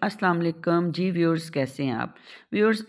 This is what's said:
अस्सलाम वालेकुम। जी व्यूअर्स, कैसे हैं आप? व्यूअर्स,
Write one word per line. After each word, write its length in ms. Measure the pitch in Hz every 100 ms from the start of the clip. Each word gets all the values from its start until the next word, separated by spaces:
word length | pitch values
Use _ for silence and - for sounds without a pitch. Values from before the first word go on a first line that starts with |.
अस्सलाम 340 | 208 - 185 170
वालेकुम। 540 | 170 165 - 170 175
जी 180 | 160 185
व्यूअर्स, 380 | 175 165 165 160
कैसे 340 | 147 131 -
हैं 100 | 139
आप? 220 | 113 123 - - - _
व्यूअर्स, 320 | 208 220 214